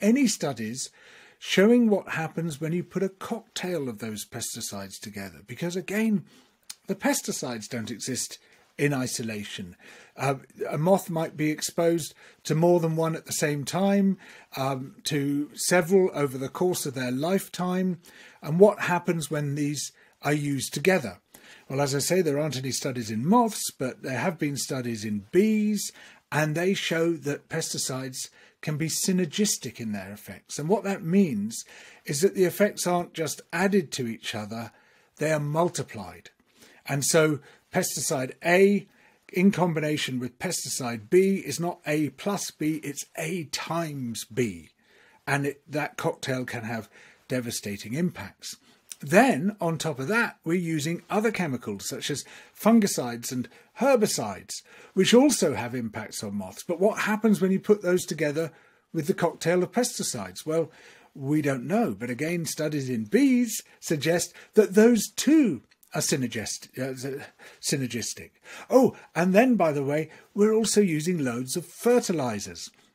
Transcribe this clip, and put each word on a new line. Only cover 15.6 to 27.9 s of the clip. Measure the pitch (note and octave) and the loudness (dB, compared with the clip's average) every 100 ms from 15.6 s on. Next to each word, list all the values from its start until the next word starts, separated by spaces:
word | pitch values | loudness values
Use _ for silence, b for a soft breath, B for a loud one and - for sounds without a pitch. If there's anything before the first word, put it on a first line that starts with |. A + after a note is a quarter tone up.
| - F3+ E3 F#3+ F#3 | 2 2 4 4 4
over | D3 C#3+ B2+ | 2 -2 -2
the | C3 | -8
course | - F3+ F3 D3 | -2 0 0 -4
of | B2+ | -4
their | B2+ | -4
lifetime. | B2+ D#3 G3 - - F3+ F#3 F#3 F3 B B B B | -2 0 0 -2 -6 -2 0 0 -2 B B B B
And | D3+ E3 | -2 6
what | G#3 - | 8 6
happens | - F3 F3 E3 D3 | 0 -2 0 -2 -2
when | D#3 D3 C#3+ | -4 -2 -2
these | D3 C#3+ - b b b | -2 -4 -8 b b b
are | D3 | -2
used | D3+ C#3+ C#3 A#2+ | 0 0 -4 -4
together? | - D#3+ F#3 A#2 F#2 _ B B B B | 0 2 2 0 -12 _ B B B B
Well, | C3+ | -2
as | C#3 | -2
I | C#3 | 0
say, | C3 F3+ | 0 2
there | D#3+ C#3+ | 2 0
aren't | D#3 B2 | -2 -4
any | C3 | -6
studies | A#2+ D3 B2+ A2 | -4 -4 -6 -6
in | A2 C3+ | -4 2
moths, | A#3+ A3+ - - | 4 4 -2 -8
but | - C3 - | -6 -8 -8
there | D3 B2+ | -6 -4
have | D#3 D#3+ | -2 -2
been | D3+ C#3 | -4 -4
studies | - C3+ A#2+ A2+ A2 | -6 -6 -4 -6 -4
in | G#2 G2 | -6 0
bees, | F3+ G#3+ G#3+ G#3 G#3 - B B B B | 2 4 4 0 -2 -4 B B B B
and | D3 D#3 D3+ | -2 0 0
they | F3+ | 0
show | G3 - E3 E3 | 0 -2 0 0
that | E3 C3+ C#3+ - | -2 -4 -6 -6
pesticides | E3 D#3+ D3+ - | -6 -6 -6 -6